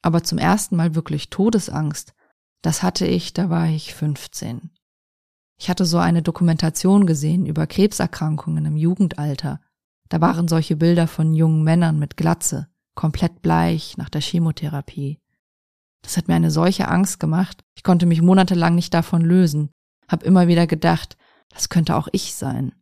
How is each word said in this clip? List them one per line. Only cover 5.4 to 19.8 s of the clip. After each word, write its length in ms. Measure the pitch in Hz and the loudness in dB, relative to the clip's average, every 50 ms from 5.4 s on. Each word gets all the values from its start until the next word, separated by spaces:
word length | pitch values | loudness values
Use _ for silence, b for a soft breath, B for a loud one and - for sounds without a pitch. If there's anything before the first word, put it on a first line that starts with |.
| _ _ _ _ | _ _ _ _
Ich 120 | - - | -4 -4
hatte 160 | 180 - 190 | 0 0 0
so 100 | 139 165 | 2 2
eine 240 | 170 175 170 170 170 | 2 2 2 2 2
Dokumentation 880 | 156 - 160 - 180 170 165 156 - 160 - - - 185 196 202 202 | 0 -2 -2 0 2 2 2 2 0 -2 -2 0 2 4 4 4 4
gesehen 400 | 175 160 143 147 156 165 180 180 | 4 2 0 0 0 0 0 -2
über 200 | 139 156 156 160 | -2 -2 -4 -4
Krebserkrankungen 1000 | 151 - - 190 208 - - - 160 - - 160 156 151 151 - - 156 156 151 | -2 2 2 2 2 2 0 -4 -4 -4 -6 -4 -4 -4 -4 -4 -6 -4 -4 -2
im 100 | 151 151 | -2 -2
Jugendalter. 880 | 156 156 170 185 180 202 165 - - 147 151 139 - - 139 139 147 _ _ _ _ _ _ _ _ _ _ | 0 0 0 2 2 0 0 0 -4 -6 -6 -6 -6 -6 -8 -8 -8 _ _ _ _ _ _ _ _ _ _
Da 100 | - 165 | -2 0
waren 280 | 165 170 165 165 175 160 | 2 2 2 0 0 0
solche 280 | 165 160 156 - 165 | 0 0 0 0 -2
Bilder 300 | 151 165 170 175 170 165 | 0 2 2 4 4 2
von 260 | 160 - - 156 160 | 0 0 -2 0 0
jungen 320 | 160 156 160 160 160 156 156 | 2 2 2 2 2 2 2
Männern 340 | 156 165 175 175 160 156 151 | 2 4 4 2 2 0 -2
mit 200 | 147 143 - - | -4 -6 -4 -2
Glatze, 500 | 160 160 165 - - - - - 151 _ _ _ _ _ _ | 0 0 0 0 -2 -6 -6 -6 -10 _ _ _ _ _ _
komplett 460 | - - 156 151 - - 170 - - | -4 -4 -2 -2 0 -2 -4 -4 -4
bleich 560 | - 165 165 165 170 170 165 160 - - - | -2 0 2 2 2 0 0 -2 -6 -10 -12
nach 140 | - 160 - | -12 -12 -8
der 100 | - 151 | -6 -6
Chemotherapie. 960 | 147 - - 170 165 160 151 - - 147 151 139 139 - - - 139 139 151 _ _ _ _ _ _ _ _ _ _ _ _ _ _ _ _ _ | -6 -2 -2 0 0 0 -2 -4 -6 -8 -6 -8 -10 -10 -12 -8 -8 -8 -8 _ _ _ _ _ _ _ _ _ _ _ _ _ _ _ _ _
Das 160 | _ - - 180 | _ -6 -6 -4
hat 100 | 160 - | -2 0
mir 60 | 170 | 2
eine 160 | 165 165 160 | 2 2 2
solche 380 | 147 156 165 180 196 - - - | 2 2 2 2 2 0 -2 0
Angst 320 | - 175 196 190 - _ | 0 0 0 0 -2 _
gemacht, 420 | - 156 156 175 190 - - _ _ _ _ | -4 -2 0 0 -2 -2 -6 _ _ _ _
ich 80 | - | -4
konnte 220 | _ - 180 170 175 | _ 2 2 4 4
mich 160 | 175 170 160 | 2 2 4
monatelang 540 | 165 180 190 196 190 180 185 175 165 170 170 | 4 6 6 6 4 4 2 0 2 2 2
nicht 180 | 175 170 - | 0 0 0
davon 300 | - 170 165 - - 170 | 0 0 0 0 0 0
lösen, 480 | 165 165 175 185 185 165 143 151 151 147 _ _ | 2 4 4 4 4 4 2 -2 -4 -6 _ _